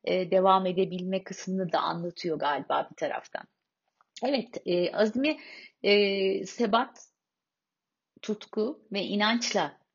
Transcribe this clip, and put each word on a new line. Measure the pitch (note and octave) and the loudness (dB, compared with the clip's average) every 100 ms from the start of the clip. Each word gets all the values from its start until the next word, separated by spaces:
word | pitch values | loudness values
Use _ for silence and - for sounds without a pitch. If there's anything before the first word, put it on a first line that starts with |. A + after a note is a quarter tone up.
e, | - F#3 F3+ | -2 0 2
devam | F#3+ F#3+ F#3+ F#3 | 4 6 6 4
edebilme | F3+ F3+ F3+ F3+ F#3+ | 0 0 -2 -4 -4
kısmını | - F#3 - F#3+ F3+ | -6 -12 -6 -4 -2
da | D#3+ | -2
anlatıyor | D3 E3+ F3 - F3 D#3 | -2 -4 -6 -6 -4 -2
galiba | C#3+ C#3+ C#3 D3 D3 | -2 -2 -2 -2 -2
bir | - | -4
taraftan. | D3 - - - - _ _ _ _ _ _ - | -6 -6 -8 -12 -12 _ _ _ _ _ _ -8
Evet, | B3+ C#4 - - - | -2 -2 -4 -8 -2
e, | F3 F3 | 0 0
azmi, | - G#3+ A#3+ D4 D4+ - - - _ | 2 2 2 0 -2 -8 -20 -20 _
e, | G3+ G3+ G3+ G3 F#3+ F#3+ F#3 | 2 4 4 2 0 0 -4
sebat, | - A3+ A3+ B3 - - _ _ _ _ _ _ _ _ _ _ _ | -2 2 2 0 -6 -20 _ _ _ _ _ _ _ _ _ _ _
tutku | - G#3 - A3 A3 D#4 - | -6 -6 -6 -2 -2 -4 -8
ve | G3 | -6
inançla | - G3+ G#3+ A#3 - G3+ D3 - _ | -2 2 2 2 2 0 0 -4 _